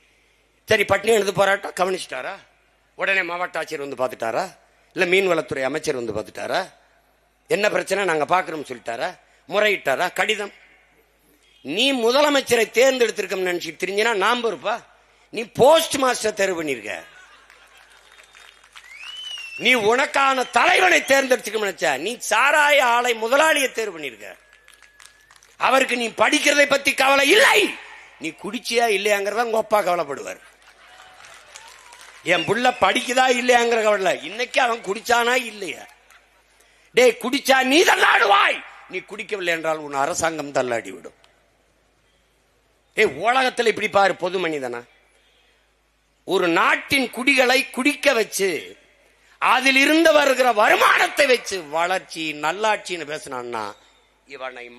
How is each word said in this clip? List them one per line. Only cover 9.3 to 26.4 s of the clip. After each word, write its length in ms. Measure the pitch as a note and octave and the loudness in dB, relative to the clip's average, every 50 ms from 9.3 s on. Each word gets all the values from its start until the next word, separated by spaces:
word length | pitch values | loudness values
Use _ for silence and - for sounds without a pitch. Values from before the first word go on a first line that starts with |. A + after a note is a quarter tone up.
| _ _ _ - | _ _ _ -6
முறையிட்டாரா? 580 | F3+ G3+ G#3+ G#3+ G3 E3+ - D3 C3 C3 F3 F3 - | -2 0 0 0 0 -2 -2 -2 -2 0 -2 -4 -2
கடிதம். 400 | - F#3+ G3+ G#3+ G3 G#3 G3+ - - - _ _ _ _ _ _ _ _ _ _ _ _ _ _ _ _ _ _ _ - | -2 -2 -2 -2 -4 -4 -10 -12 -18 -20 _ _ _ _ _ _ _ _ _ _ _ _ _ _ _ _ _ _ _ -12
நீ 200 | B2+ D#3 G3+ B3+ C#4 C#4 | -6 -2 0 0 2 2
முதலமைச்சரை 680 | B3+ A3 A#3 B3 C#4+ D4 D4 C#4+ C4+ - - A#3+ A3+ A3 - | 0 0 2 2 4 4 4 2 2 0 2 2 0 0 0
தேர்ந்தெடுத்திருக்கோம்னு 800 | - A3 B3+ C4+ C4 B3+ A#3+ G#3+ - G#3 G3 F3+ G3 F#3+ F#3 F#3 | 2 2 4 4 4 2 0 0 -2 -4 -6 -6 -4 -4 -4 -2
நினைச்சிட்டு 340 | F3 E3+ D3+ D#3+ D3+ - F#3 | -4 -4 -6 -10 -10 -8 -6
தெரிஞ்சினா 300 | F3+ G3 G3+ A3 A#3 A#3 | -4 -2 0 0 0 0
நாம் 260 | F#3+ F#3+ G#3+ B3 A#3+ A#3 | 0 2 0 0 0 -2
பொறுப்பா? 320 | A3+ F#3 C#3+ C#3 G3 A3+ A3 - _ _ _ _ _ _ _ _ _ - | -4 -6 -6 -6 -6 -6 -8 -10 _ _ _ _ _ _ _ _ _ -10
நீ 80 | G#3+ A#3 - - | -10 -10 -6 0
போஸ்ட் 440 | - A3 C#4 D#4+ E4 D#4+ - - | 4 6 6 6 6 2 0 -2
மாஸ்டர் 400 | C#4 C4 B3+ A#3+ - - G#3+ G#3 | -2 0 0 0 0 -2 -4 -2
தேர்வு 200 | G3+ G3 F#3+ F#3 | 0 0 0 -2
பண்ணிருக்க. 360 | E3 D#3+ D3 C3+ A#2 G2+ G#2 F#2 E2 - - - - - - - - _ _ - _ - _ _ - - _ - - _ _ - - - - - - - - - _ _ _ - - - - - - - - - - - - - - - - - | -2 -4 -4 -6 -6 -6 -10 -10 -10 -12 -16 -20 -20 -20 -20 -20 -20 _ _ -20 _ -20 _ _ -20 -20 _ -20 -20 _ _ -20 -20 -20 -20 -20 -20 -20 -20 -20 _ _ _ -20 -20 -20 -20 -20 -18 -18 -16 -16 -14 -14 -12 -12 -12 -12 -12 -8
நீ 140 | - F3+ A#3 B3+ A#3+ G3+ | -2 2 4 4 4 4
உனக்கான 600 | G#3+ A#3 B3+ D4 D4 - C#4+ C#4 C4+ C4+ - A#3+ - | 2 2 2 2 2 2 2 2 2 2 0 0 0
தலைவனை 480 | - A#3+ C4 E4+ F#4 F#4+ F#4 F4+ E4+ D4 | 2 2 4 4 4 4 4 4 4 2
தேர்ந்தெடுத்துக்க 580 | - - C4+ C4+ C4+ B3+ B3+ A#3+ - A3 G3+ A3 | 2 4 2 4 4 2 0 0 -2 -4 -6 -4
நினைச்சா, 320 | G#3+ - C#4 - F3+ D#3+ C#3 | -4 -4 -4 -2 -2 -2 -2
நீ 140 | B2+ D#3+ G#3+ B3 - - | -2 -4 -6 -8 -8 -4
சாராய 540 | - G#3 A3 B3+ C#4+ D4+ D4+ D4 D4 D4 C#4 C4 | -2 2 2 4 4 4 4 4 4 4 4 4
ஆலை 240 | A#3+ A#3 A#3+ B3 B3 A#3 | 4 2 2 0 0 -2
முதலாளியை 540 | A3 A3 A3+ C4 C#4+ D#4 D#4+ D#4 C#4+ C4+ B3 | -2 -2 0 2 4 4 4 4 2 0 -2
தேர்வு 240 | - A#3 A3 G#3 E3+ | -4 -4 -8 -6 -8
பண்ணிருக்க. 340 | D#3+ D3 C3+ A2+ G2+ G#2 F#2+ F2 - _ _ - - _ _ - - - - _ - - - _ _ _ _ - _ _ _ _ - | -10 -12 -12 -12 -14 -16 -18 -18 -18 _ _ -20 -20 _ _ -20 -20 -20 -20 _ -20 -20 -20 _ _ _ _ -20 _ _ _ _ -2
அவருக்கு 360 | E3+ G#3 B3 C4+ C4 - A#3+ | 0 2 2 2 2 0 -2
நீ 120 | A#3+ A#3 A3 F3 | -4 -4 -4 -2
படிக்கிறதை 500 | - G#3+ C4 D4 D4 | 0 0 2 2 2